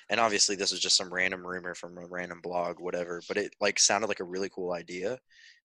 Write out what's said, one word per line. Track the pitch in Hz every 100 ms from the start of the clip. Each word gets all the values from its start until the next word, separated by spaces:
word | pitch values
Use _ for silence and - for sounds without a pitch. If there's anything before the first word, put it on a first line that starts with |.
| -
and | 107
obviously | 113 101 - 95
this | 95
was | 90
just | 92 -
some | 92
random | 90 92 92 90
rumor | 90 87
from | 85 87 87
a | 87
random | 90 87 87
blog, | 87 87 87 85
whatever, | 90 87 87 87 -
but | 98
it, | 98 -
like, | 104 98
sounded | - 104 107
like | 101
a |
really | 90 92 98
cool | - 90
idea | 87 85 90 95 127 _ - - -